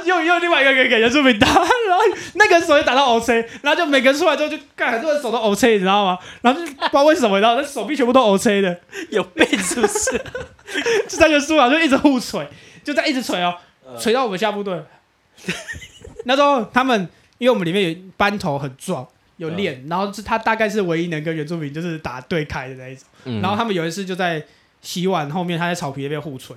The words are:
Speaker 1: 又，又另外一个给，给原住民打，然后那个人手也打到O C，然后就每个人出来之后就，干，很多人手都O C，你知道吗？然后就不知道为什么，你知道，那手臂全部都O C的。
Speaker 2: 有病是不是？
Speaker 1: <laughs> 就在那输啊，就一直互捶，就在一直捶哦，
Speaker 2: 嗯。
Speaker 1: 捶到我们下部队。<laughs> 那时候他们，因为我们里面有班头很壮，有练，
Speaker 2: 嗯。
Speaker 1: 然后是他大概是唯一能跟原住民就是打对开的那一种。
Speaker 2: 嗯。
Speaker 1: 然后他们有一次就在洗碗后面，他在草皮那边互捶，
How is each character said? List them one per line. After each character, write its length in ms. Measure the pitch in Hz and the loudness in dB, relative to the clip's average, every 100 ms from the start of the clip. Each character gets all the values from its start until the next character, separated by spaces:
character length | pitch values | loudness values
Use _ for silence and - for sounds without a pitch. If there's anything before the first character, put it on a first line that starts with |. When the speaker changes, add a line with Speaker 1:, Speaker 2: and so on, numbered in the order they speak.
Speaker 1:
又， 160 | 339 359 | 0 0
又 180 | 320 349 | 2 2
另 100 | 349 | 2
外 100 | 302 | 2
一 40 | |
个 80 | 269 | 4
给， 160 | 262 254 | 4 4
给 100 | 226 | 4
原 100 | 233 | 4
住 140 | 277 | 4
民 160 | 262 208 | 4 4
打， 80 | 247 | 4
然 100 | 359 | 2
后 460 | 339 494 440 359 427 - - | 2 0 2 2 2 0 -4
那 140 | 349 427 | 2 6
个 100 | 339 | 6
人 80 | 339 | 6
手 100 | 294 | 2
也 60 | |
打 120 | 302 | 4
到 100 | 254 277 | 2 2
O 60 | 233 | 2
C， 260 | 226 233 226 254 | 2 0 -2 -4
然 100 | 277 | -2
后 60 | 320 | 0
就 80 | 330 | 2
每 140 | 277 | 2
个 100 | 254 | 4
人 80 | 294 | 2
出 80 | 339 | 2
来 80 | 277 | 2
之 60 | |
后 60 | 302 | -2
就， 80 | 302 - | -6 -12
干， 180 | - 294 | -6 -2
很 100 | 226 | -2
多 100 | 320 | -2
人 100 | 294 | -2
手 80 | 247 | -2
都 80 | 240 | -2
O 160 | 220 | 0
C， 200 | 202 247 | 2 4
你 60 | 214 | 4
知 40 | |
道 200 | 185 202 | 4 2
吗？ 140 | 196 180 - - | 2 -2 -6 -2
然 120 | 240 | 0
后 60 | 294 | 0
就 80 | 339 | -2
不 60 | |
知 160 | 277 330 | -4 0
道 120 | 285 | 4
为 100 | 294 | 4
什 140 | 320 226 | 4 2
么， 80 | 196 | 4
你 40 | |
知 40 | 220 | 2
道， 80 | |
那 80 | 240 | 2
手 220 | 294 247 | -2 -6
臂 100 | 208 | -6
全 100 | 294 | -2
部 80 | 240 | 2
都 100 | 254 | 4
O 160 | 226 196 | 4 4
C 240 | 240 202 | 2 2
的。 180 | 196 175 _ - 330 | 0 -2 _ -14 -6
Speaker 2:
有 120 | 208 | -4
病 240 | 175 320 - 240 | -2 0 2 0
是 220 | 180 247 | -2 0
不 60 | 233 | 0
是？ 240 | 415 508 - - 494 - - | 0 -4 -4 -6 -12 -14 -18
Speaker 1:
<laughs> 440 | - 311 466 440 - | -12 -6 -2 -2 -2
就 80 | 320 | 2
在 120 | 320 | 4
那 100 | 294 | 4
输 180 | 285 311 | 2 4
啊， 120 | 247 | 4
就 80 | 311 | 4
一 100 | 320 | 2
直 80 | 262 | 4
互 220 | 294 254 | 2 2
捶， 280 | - 180 143 - - - | -2 -8 -8 -14 -20 -16
就 100 | - | -8
在 140 | 294 285 | -2 -2
一 60 | |
直 100 | 262 | -2
捶 200 | 240 190 | -2 -2
哦， 120 | 175 175 - _ 131 | -2 -4 -12 _ -18
Speaker 2:
嗯。 100 | 120 | -8
Speaker 1:
捶 140 | 214 | -2
到 120 | 240 | 0
我 60 | 254 | -2
们 80 | 185 | -2
下 120 | 220 | -4
部 120 | 202 | -4
队。 200 | 202 175 151 _ _ _ _ _ | -6 -8 -10 _ _ _ _ _
<laughs> 840 | - - - - - - - - | -12 -12 -12 -16 -18 -20 -20 -12
那 100 | 240 | -2
时 80 | 269 | 2
候 220 | 285 269 208 | 2 2 0
他 100 | 247 | 0
们， 260 | 262 226 170 _ _ - | 2 0 -2 _ _ -4
因 80 | 240 | 0
为 40 | |
我 60 | 220 | 0
们 100 | 170 | 0
里 60 | |
面 180 | 190 180 | -2 -2
有 60 | 170 190 - | -4 -10 -2
班 200 | 202 208 | -2 -2
头 200 | 185 139 | -4 -4
很 160 | 139 127 | -6 -10
壮， 300 | - 156 123 _ _ - | -8 -8 -10 _ _ -12
有 140 | 160 | -10
练， 320 | 175 190 127 | -6 -6 -6
Speaker 2:
嗯。 40 | 139 | -6
Speaker 1:
然 100 | 175 | -4
后 140 | 202 | -4
是 100 | 202 | -6
他 160 | 196 226 | -6 -4
大 180 | 226 220 | 0 0
概 120 | 214 | 0
是 120 | 214 | 0
唯 200 | 180 165 | -2 -2
一 60 | 170 | -2
能 140 | 151 | -4
跟 120 | 156 | -4
原 120 | 160 147 | -6 -6
住 100 | 170 | -6
民 160 | 143 | -6
就 80 | 147 | -8
是 180 | 175 160 | -8 -8
打 220 | 151 127 | -10 -10
对 220 | - 170 | -6 -4
开 240 | 151 156 131 | -4 -6 -10
的 60 | |
那 140 | 127 127 | -14 -16
一 80 | 131 | -18
种。 80 | _ _ | _ _
Speaker 2:
嗯。 160 | 131 110 | -8 -4
Speaker 1:
然 100 | 185 | -2
后 60 | 208 | -2
他 80 | |
们 100 | 233 | -2
有 120 | 185 165 | -2 -4
一 40 | |
次 140 | 170 | -6
就 100 | 185 185 | -8 -4
在 260 | 180 160 - _ _ _ | -2 -4 -8 _ _ _
洗 260 | - 190 185 | -12 -4 -2
碗 240 | 175 143 | -2 -2
后 140 | 170 | -4
面， 140 | 175 170 | -4 -4
他 80 | 175 | -4
在 80 | |
草 160 | 175 151 | -4 -6
皮 120 | 139 | -8
那 60 | 139 | -8
边 120 | 151 | -8
互 160 | 151 131 | -10 -12
捶， 160 | - | -16